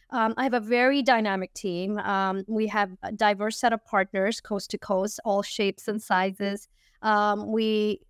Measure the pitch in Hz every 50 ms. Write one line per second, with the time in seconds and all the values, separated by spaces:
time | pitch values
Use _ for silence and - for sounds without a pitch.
0 | _ _ 262 240 220 220 226 - 262 269 240 240 208 214 240 240 247 262 277 285
1 | 247 269 247 226 220 208 196 190 185 - _ - - 190 175 175 185 196 214 208
2 | - 202 196 190 190 190 190 196 190 - 226 214 220 208 220 214 202 185 185 -
3 | - 196 214 202 220 208 202 190 208 220 220 - - 233 233 220 - _ - 196
4 | 190 - - 190 190 208 233 - - - 214 202 - - - - - - 196 185
5 | 190 208 - - - 226 196 202 202 - - - 208 196 190 - - 226 208 220
6 | - - 196 185 190 196 190 - 202 202 202 202 - _ _ _ _ _ _ _
7 | - 220 214 208 208 208 208 208 208 202 220 226 220 220 214 214 214 214 202 -
8 | -